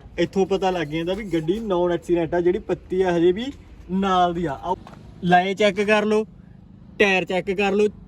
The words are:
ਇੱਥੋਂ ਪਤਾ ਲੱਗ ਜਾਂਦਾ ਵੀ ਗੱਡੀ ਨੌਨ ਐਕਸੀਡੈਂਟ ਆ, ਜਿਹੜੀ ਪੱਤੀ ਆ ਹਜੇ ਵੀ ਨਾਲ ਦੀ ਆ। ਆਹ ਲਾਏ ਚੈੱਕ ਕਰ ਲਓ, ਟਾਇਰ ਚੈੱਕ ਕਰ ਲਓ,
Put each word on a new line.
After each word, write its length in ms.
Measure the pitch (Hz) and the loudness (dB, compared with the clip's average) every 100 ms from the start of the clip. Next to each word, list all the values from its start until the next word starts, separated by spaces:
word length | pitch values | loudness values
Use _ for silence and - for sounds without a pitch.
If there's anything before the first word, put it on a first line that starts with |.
| - - | -10 -4
ਇੱਥੋਂ 280 | 170 190 185 | -2 0 0
ਪਤਾ 240 | 190 190 | 0 0
ਲੱਗ 160 | 180 147 | -2 -4
ਜਾਂਦਾ 280 | 160 170 | -6 -4
ਵੀ 100 | 190 | -6
ਗੱਡੀ 340 | 202 165 156 214 | -4 -4 -2 -4
ਨੌਨ 320 | 220 175 175 | -2 0 0
ਐਕਸੀਡੈਂਟ 420 | 170 - 175 160 | -2 -2 -2 0
ਆ, 60 | 175 | 0
ਜਿਹੜੀ 180 | 175 185 | 0 0
ਪੱਤੀ 440 | - 170 - 185 | -4 -8 -4 -2
ਆ 140 | 185 170 | 0 2
ਹਜੇ 160 | 175 | 2
ਵੀ 200 | 185 262 - - - - | 0 -4 -12 -18 -18 -6
ਨਾਲ 440 | 190 196 185 175 | -2 2 2 2
ਦੀ 100 | 170 160 | 0 -4
ਆ। 60 | |
ਆਹ 240 | 135 165 - - - - - | -6 -6 -6 -8 -20 -20 -6
ਲਾਏ 300 | 175 180 190 | 2 4 2
ਚੈੱਕ 260 | 190 208 190 | 2 0 2
ਕਰ 240 | 202 214 | 2 2
ਲਓ, 200 | 214 214 220 - - - - - - - | 2 0 -2 -10 -20 -20 -20 -20 -8 0
ਟਾਇਰ 260 | 202 185 | 2 2
ਚੈੱਕ 260 | 175 185 202 | 0 -2 -2
ਕਰ 220 | 190 202 | -2 0
ਲਓ, 160 | 202 208 - | 2 0 -2